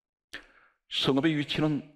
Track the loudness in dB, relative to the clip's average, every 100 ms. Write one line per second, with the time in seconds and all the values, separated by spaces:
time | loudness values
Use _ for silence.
0 | _ _ _ -18 -18 _ _ _ _ -2
1 | 0 2 2 0 -2 0 0 0 -4